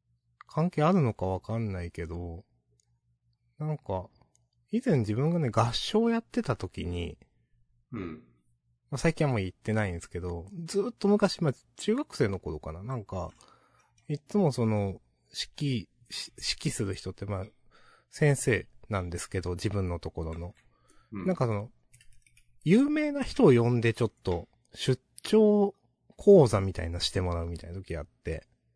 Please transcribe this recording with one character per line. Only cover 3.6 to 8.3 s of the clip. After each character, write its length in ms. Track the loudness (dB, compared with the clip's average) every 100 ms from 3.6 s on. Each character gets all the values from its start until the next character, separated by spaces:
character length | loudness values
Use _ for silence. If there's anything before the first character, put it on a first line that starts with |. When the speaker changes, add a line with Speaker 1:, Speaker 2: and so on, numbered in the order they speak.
| -6
Speaker 1:
ん 100 | -6
か、 300 | -6 -8 -8 _ _ _ _ _ _
以 100 | -2
前 160 | 2 2
自 140 | 2
分 160 | 0 0
が 100 | 0
ね、 100 | 0
合 220 | 2 2
唱 360 | 0 0 2 2
や 100 | 0
っ 40 |
て 180 | -2 -4
た 120 | -4 -4
時 300 | -6 -8 -6
に、 320 | -4 -6 -10 _ _ _ _ _ _ _
Speaker 2:
う 80 | -10
ん。 240 | -10 -12 -18